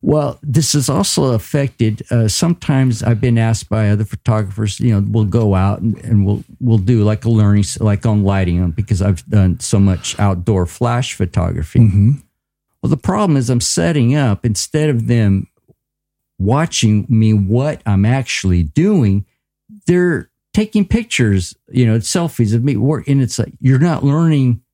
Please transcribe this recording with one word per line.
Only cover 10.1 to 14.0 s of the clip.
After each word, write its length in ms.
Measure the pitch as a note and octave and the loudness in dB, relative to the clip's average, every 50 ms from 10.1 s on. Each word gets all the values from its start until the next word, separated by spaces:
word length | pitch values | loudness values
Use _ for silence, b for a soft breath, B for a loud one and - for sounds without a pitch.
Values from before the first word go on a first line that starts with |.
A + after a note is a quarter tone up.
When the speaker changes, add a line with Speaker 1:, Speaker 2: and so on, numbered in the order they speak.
| - - | -4 -2
Speaker 1:
outdoor 460 | G2+ G2+ F#2+ F2 F2 A2+ G#2+ F#2+ F2+ E2+ | 0 0 0 -2 -2 -2 0 0 0 -2
flash 460 | - - B2 A#2+ A#2+ A#2+ C3+ - - | -4 -4 -4 -2 -2 -2 -4 -6 -6
photography. 640 | - G#2+ F2+ - - E2+ F2 F2 - D#2+ - - C3 | -6 -6 -4 -2 -2 -2 -2 -4 -6 -8 -2 2 4
Speaker 2:
Mm-hmm. 320 | A#2+ G#2 F#2 G2+ G2+ A2+ C#3+ C#3 - _ _ _ _ _ _ _ _ _ _ _ | 4 4 4 4 4 4 2 0 -4 _ _ _ _ _ _ _ _ _ _ _
Speaker 1:
Well, 100 | - - | -2 -2
the 40 | C#3 | -2
problem 400 | C#3+ _ - F#3 G#3 G#3+ F#3+ D#3 C3+ | -2 _ -2 0 0 2 2 2 0
is 120 | B2 A#2 | 0 0
I'm 100 | C3 A#2+ | 0 -2
setting 540 | - - - - E3+ E3+ E3 D3+ | -2 -2 -2 -2 -2 0 0 2